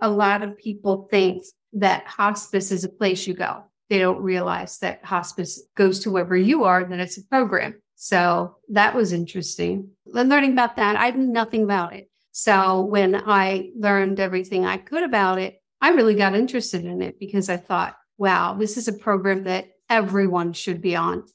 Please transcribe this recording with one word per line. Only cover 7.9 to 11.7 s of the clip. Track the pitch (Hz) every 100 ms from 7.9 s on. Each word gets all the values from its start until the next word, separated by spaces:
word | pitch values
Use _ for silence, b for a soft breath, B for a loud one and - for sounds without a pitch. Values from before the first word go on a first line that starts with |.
| _
So | - 190 175 175 180 - _
that | 208 214 254
was | 202
interesting. | 175 170 190 - - 175 196 190 _ - 233
And | 262
learning | 285 277
about | 254 233 233
that, | 208 208
I | 240
knew | 254 262
nothing | 233 220 226
about | 214